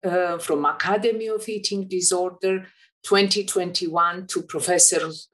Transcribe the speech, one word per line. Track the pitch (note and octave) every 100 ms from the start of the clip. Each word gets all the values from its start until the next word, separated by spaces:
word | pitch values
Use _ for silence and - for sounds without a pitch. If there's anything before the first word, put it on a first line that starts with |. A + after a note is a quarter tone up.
uh, | F#3+ F3+ F3 E3+
from | - D3
Academy | C#3+ C#3+ F3 G#3 A#3 A3 A3
of | G#3+ G#3+
Eating | G#3+ G3 G3 F#3+
Disorder | F#3 F3+ F3+ F3+ F3+ F#3+ F#3+ F#3 _ _ _
twenty | - G3 G3+ G#3 G3
twenty-one | G3 F3+ F3 E3+ E3 E3+ F3 F#3
to | F3
Professor | - D#3+ C#3+ F3 E3 E3 D#3+ D#3 -